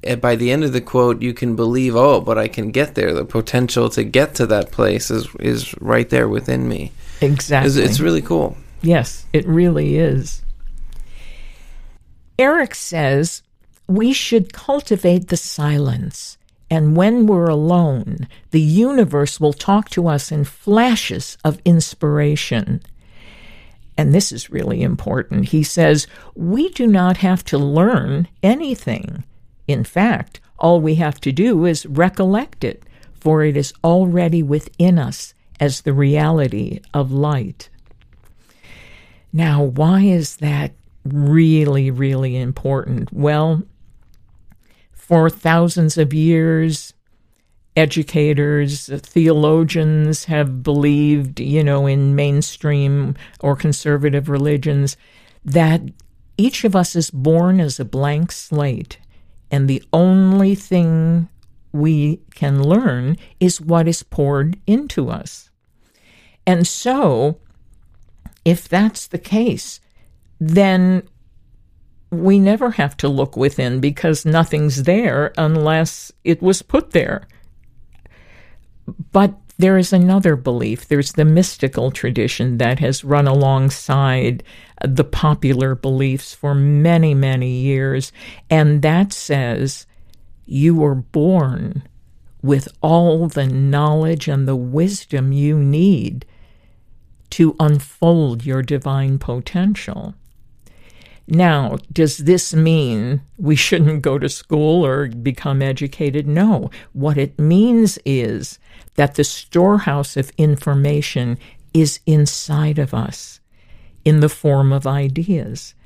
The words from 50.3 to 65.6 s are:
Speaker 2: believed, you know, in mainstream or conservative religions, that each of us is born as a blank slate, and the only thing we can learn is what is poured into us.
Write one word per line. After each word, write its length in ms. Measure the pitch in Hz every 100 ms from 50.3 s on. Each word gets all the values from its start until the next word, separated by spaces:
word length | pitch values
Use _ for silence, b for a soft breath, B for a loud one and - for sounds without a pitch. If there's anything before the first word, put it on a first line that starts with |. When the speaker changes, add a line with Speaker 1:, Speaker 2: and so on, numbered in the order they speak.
| 151 143 131
Speaker 2:
believed, 800 | 123 143 147 147 147 147 135 135
you 200 | 131 151
know, 240 | 147 139 139
in 300 | 139 139 139
mainstream 960 | 143 143 - - 151 143 139 143 135 139 B B
or 140 | 143 139
conservative 760 | 156 143 151 147 147 143 143
religions, 640 | 139 147 147 151 139 139 - b b b b
that 380 | - 151 160 165 - - - _ _ -
each 260 | 226 -
of 100 | 233
us 220 | 190 175 170
is 140 | 160
born 480 | 139 139 165 175 185
as 200 | 156 -
a 60 | 117
blank 460 | 131 143 147 175
slate, 640 | - - 151 143 123 - - - - - - -
and 160 | 139 139
the 160 | 135 -
only 640 | 160 185 190 185 190 196 196
thing 720 | - 180 170 160 160 170 170 _ - - -
we 480 | 147 151 156 147 156 -
can 300 | - 143 139
learn 540 | 139 196 247 123 127 165 B B
is 180 | 180 -
what 300 | 156 170 165
is 140 | 165
poured 540 | - - 139 143 147 180 -
into 440 | 220 294 - 123
us. 400 | - 143 - - _